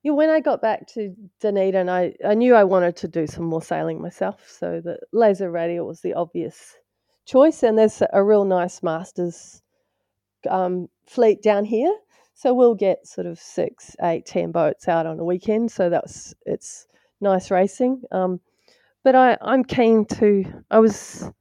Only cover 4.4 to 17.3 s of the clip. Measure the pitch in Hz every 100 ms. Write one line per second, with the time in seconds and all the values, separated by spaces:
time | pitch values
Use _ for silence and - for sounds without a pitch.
4.4 | _ - 175 170 170 - - 220 220 190
5.4 | 185 170 170 170 127 165 180 - 170 170
6.4 | 131 - - _ _ _ _ _ - 262
7.4 | 311 311 240 220 220 - - 202 202 208
8.4 | 196 180 180 - 170 160 190 - 175 170
9.4 | - - _ _ _ _ _ _ _ _
10.4 | - 190 180 180 175 _ _ - 226 202
11.4 | 214 202 208 226 311 427 _ _ _ _
12.4 | 269 254 240 214 196 - - - 175 170
13.4 | - - - _ - - 175 165 - 180
14.4 | 170 165 151 - - 165 160 160 165 180
15.4 | 220 214 233 - 180 170 - - - -
16.4 | - - - - _ _ _ _ 202